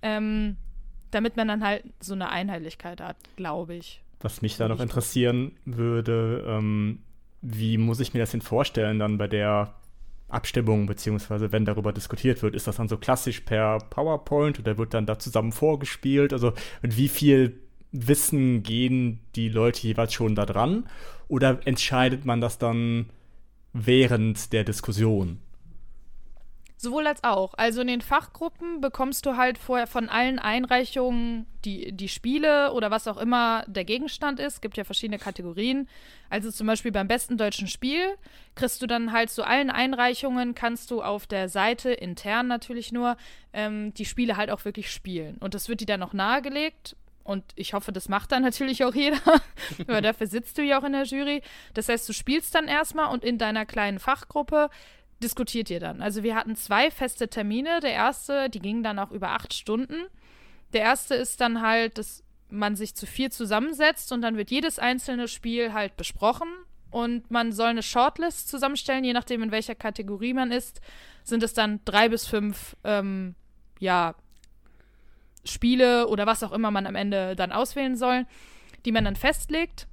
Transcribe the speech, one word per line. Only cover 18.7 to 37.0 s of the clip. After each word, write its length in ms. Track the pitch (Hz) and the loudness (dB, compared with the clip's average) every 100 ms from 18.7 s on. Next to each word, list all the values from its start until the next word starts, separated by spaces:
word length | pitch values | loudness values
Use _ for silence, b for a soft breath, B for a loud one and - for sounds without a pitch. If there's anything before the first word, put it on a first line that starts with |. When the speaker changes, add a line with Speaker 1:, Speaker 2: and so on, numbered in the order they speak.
| 113 123 127 123 113 - - | 2 4 4 2 -2 -6 -2
Speaker 2:
die 140 | 113 | 0
Leute 380 | 110 113 117 113 | 4 4 4 0
jeweils 260 | 107 113 | 2 2
schon 220 | - 113 104 | 2 2 4
da 100 | 101 | 2
dran? 420 | 98 127 208 - B B B B | 2 4 2 -2 B B B B
Oder 360 | 135 135 139 - | 4 4 4 2
entscheidet 600 | 127 - 131 127 131 139 | 0 2 4 4 2 0
man 160 | 120 | 2
das 180 | 117 - | 0 0
dann 500 | 120 117 117 117 113 b b b b - - | 0 2 2 0 -2 b b b b -20 -12
während 800 | 123 107 127 127 120 110 107 - | -4 6 8 8 6 2 0 0
der 100 | 113 104 | 0 0
Diskussion? 720 | 107 - 101 110 107 90 87 - - - - - - - - - - - - - - | -2 -2 2 4 4 0 -4 -12 -16 -14 -14 -12 -14 -12 -12 -12 -12 -14 -16 -18 -10
Speaker 1:
Sowohl 260 | 240 277 302 | -4 0 0
als 180 | 294 247 | 2 2
auch. 300 | 196 190 - | 2 0 2
Also 240 | 226 226 | 0 2
in 60 | 254 | 0
den 120 | 240 | -2
Fachgruppen 800 | - 285 320 - 330 - 339 339 | 2 0 0 -6 -6 -6 -8 -2
bekommst 460 | 269 - 262 277 285 | -2 0 -2 0 -2
du 100 | 247 | 2
halt 220 | 254 233 | 2 2
vorher 280 | - 247 233 | -2 -2 0
von 220 | 247 226 | -2 0
allen 320 | 226 254 262 | 2 2 0
Einreichungen 1040 | 214 233 254 247 254 - 254 240 233 233 226 - - | 0 0 2 2 2 0 2 2 0 -2 -6 -8 -6
die, 260 | 196 - | -6 -8
die 160 | 190 190 | -8 -6
Spiele 640 | - 233 285 302 294 285 | -4 0 2 4 6 4
oder 180 | 247 214 | 2 0
was 160 | 220 226 | 0 -2
auch 80 | 202 | -4
immer 480 | 226 247 233 226 - | 2 4 4 0 -2
der 160 | 196 | -6
Gegenstand 560 | 180 233 302 - 302 277 | -2 -2 -2 -4 -4 -2
ist. 220 | 285 - | -6 -6
Gibt 160 | 214 - | -8 -8
ja 80 | 202 | -6
verschiedene 340 | 202 226 202 | -4 -4 -6
Kategorien. 720 | - 196 180 170 233 269 269 B B B B | -8 -8 -8 -2 0 0 -4 B B B B
Also 220 | 208 214 | -6 -4
zum 160 | - 214 | -4 0
Beispiel 260 | 220 240 | 0 0
beim 160 | 202 | -2